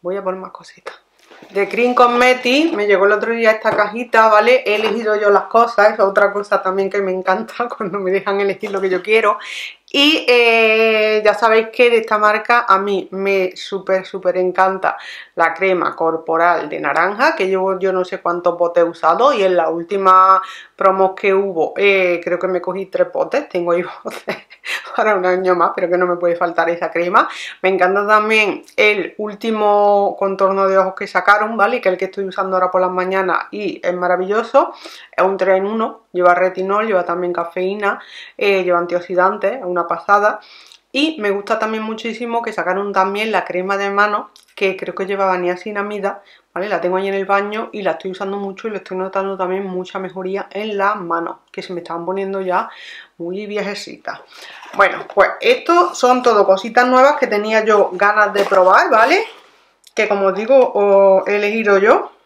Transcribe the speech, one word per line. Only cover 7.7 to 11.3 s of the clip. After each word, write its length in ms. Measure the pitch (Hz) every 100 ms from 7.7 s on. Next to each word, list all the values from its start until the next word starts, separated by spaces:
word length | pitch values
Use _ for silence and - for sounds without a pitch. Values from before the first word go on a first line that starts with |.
| -
cuando 240 | 208 202
me 100 | 185
dejan 300 | 196 196 196
elegir 300 | 202 190 214
lo 100 | 196
que 80 | 190
yo 140 | 180
quiero. 360 | 180 220 214 - - - - - _
Y, 380 | 277 285 311 -
eh, 920 | 247 233 226 226 220 226 220 214 214
ya 100 | 208